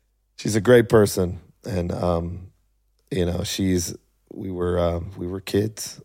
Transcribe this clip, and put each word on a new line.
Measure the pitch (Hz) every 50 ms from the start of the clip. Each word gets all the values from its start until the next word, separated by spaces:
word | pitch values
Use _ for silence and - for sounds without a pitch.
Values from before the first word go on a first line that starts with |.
| _ _ _ _ _ _ _
she's | - - 110 104
a | 110
great | 87 123 123 120 110 -
person. | 120 110 101 95 - 98 90 87 87 - - - _ _ -
And, | - 95 90 85 87
um, | 87 - 87 87 85 85 87 87 87 87 90 - _ _ _ _ _ _ _ _ _ _ _ -
you | - 92 87
know, | 87 90 90 92
she's, | - - - 95 95 92 87 87 - - - _ _ _ _ _ -
we | - - 101 95
were, | 90 87 90 90 90 90
um, | 87 85 85 85 85 95 98
we | - 87 87
were | 95 95
kids | - - - 101 110 113 110 - - - - -